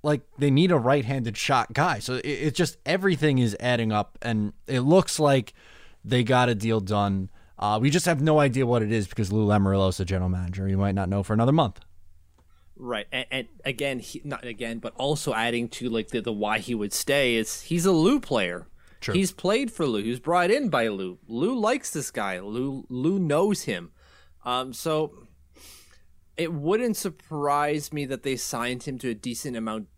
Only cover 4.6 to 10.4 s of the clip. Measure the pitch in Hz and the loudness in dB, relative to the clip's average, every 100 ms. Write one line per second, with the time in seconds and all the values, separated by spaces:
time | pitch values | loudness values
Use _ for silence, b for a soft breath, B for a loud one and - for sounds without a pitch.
4.6 | - 127 131 185 - - 151 135 110 b | -4 -2 6 4 4 2 4 4 0 b
5.6 | b b b b - 123 117 127 120 110 | b b b b -2 0 4 4 4 2
6.6 | 110 110 95 104 101 95 95 b b - | 0 0 0 0 2 0 -4 b b -4
7.6 | 104 110 135 165 185 156 156 151 143 123 | 0 2 2 2 2 2 4 4 4 2
8.6 | 123 120 107 113 98 - 98 104 104 104 | 2 2 2 0 -2 -4 0 2 4 4
9.6 | 98 98 95 90 90 92 92 90 | 4 4 2 0 -2 0 0 -2